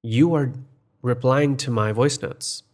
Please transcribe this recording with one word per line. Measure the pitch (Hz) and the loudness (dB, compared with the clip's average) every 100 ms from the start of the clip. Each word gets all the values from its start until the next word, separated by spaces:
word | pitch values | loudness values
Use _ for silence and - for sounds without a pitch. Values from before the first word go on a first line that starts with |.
you | 117 113 170 | -2 2 4
are | 160 135 - - _ _ _ | 4 -2 -6 -16 _ _ _
replying | 123 120 131 131 147 135 | -4 0 2 2 2 0
to | 131 | -2
my | 113 107 | 0 0
voice | 107 139 139 | 2 0 0
notes. | 87 - - - _ | -8 -8 -10 -12 _